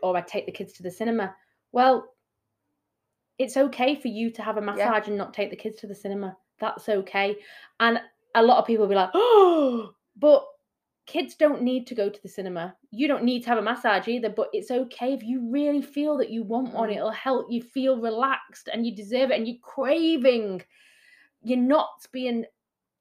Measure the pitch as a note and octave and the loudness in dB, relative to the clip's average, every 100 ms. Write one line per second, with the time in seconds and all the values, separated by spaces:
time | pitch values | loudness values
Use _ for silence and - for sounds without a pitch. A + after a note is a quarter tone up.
0 | F#3 F3+ F3 G#3+ - - F#3 - F3+ F3 | -4 -4 -4 -10 -10 -12 -14 -12 -14 -8
1 | A3+ A#3 F#3+ - _ _ _ B3 B3+ B3+ | -4 -4 -4 -10 _ _ _ 2 4 4
2 | - _ _ _ _ _ _ _ _ _ | 0 _ _ _ _ _ _ _ _ _
3 | _ _ _ - B3+ C4 C#4 - B3 C#4+ | _ _ _ -6 -4 0 0 2 0 0
4 | A#3+ G#3 A3+ A3+ G#3+ G#3+ G#3 G3+ G#3 G#3+ | -4 -4 -6 -4 -6 -4 -4 -2 0 0
5 | G#3 G#3 F#3 - G3+ - A3 A3 G#3 F#3+ | -2 -6 -6 -6 -6 -6 -12 -12 -16 -12
6 | G3 G3 F#3+ F#3 _ - A3 - - G3+ | -8 -8 -8 -12 _ -8 -8 -8 -4 -4
7 | F#3+ G3+ G3+ G#3 - - - - A#3 A#3 | -2 -2 -2 -4 -12 -20 -16 0 2 2
8 | - _ _ A#3 A#3 A3 A3 A3+ G3+ G3 | -4 _ _ 4 6 6 4 2 2 2
9 | F#3 E4+ A#4+ A4 F#4 E4 C4+ A#3+ G#3 _ | 2 2 6 8 8 6 2 0 -6 _
10 | _ G3+ D4+ C#4+ - - _ _ _ _ | _ 2 6 6 4 -20 _ _ _ _
11 | - D#4 B3+ - D4+ B3 B3 B3+ B3 A3+ | -10 -6 -6 2 2 2 -2 -2 -6 -4
12 | G3+ G3+ F#3 - F#3+ F3 F3 - _ G#3+ | -4 -4 -16 -10 -8 -6 -8 -10 _ -4
13 | D4 C#4 A#3+ B3 A#3 A3+ G#3 B3 A#3+ G3 | -2 0 0 -2 -2 -2 -2 -2 0 0
14 | G#3 B3 A3 G#3 - G#3+ - B3 B3 - | 0 -4 -4 -4 -4 -4 -4 -4 -4 -6
15 | B3 C#4 A3 C4 A#3 C#4 D4 C#4+ C#4 C#4+ | -4 -4 -4 -6 -4 -2 0 -2 -4 -4
16 | D4+ D4 - A3+ G3+ A3+ B3+ - A3 G3 | -2 -2 -2 -4 -4 -4 -4 -4 -4 -2
17 | G3 A3 C4+ B3+ - A#3 - C#4 C4 B3+ | -4 -4 -2 -2 -2 -8 -6 -4 0 0
18 | A#3 A3 C4+ C4 - - - A3+ A#3 G3 | -2 -2 -2 -2 -8 -20 -10 -6 -6 -6
19 | G3+ B3+ C4 A#3+ A3+ A#3+ - - B3+ E4 | -4 -2 0 0 -4 -10 -12 -6 0 0
20 | D#4+ D#4+ C4 A#3+ G#3 F#3 - _ _ _ | 2 2 4 2 0 -6 -10 _ _ _
21 | _ _ _ _ A3 B3 B3 D#4 - - | _ _ _ _ -4 0 2 2 0 -8
22 | - C4 B3+ A#3 A3+ _ _ _ _ _ | -16 -8 -4 -4 -6 _ _ _ _ _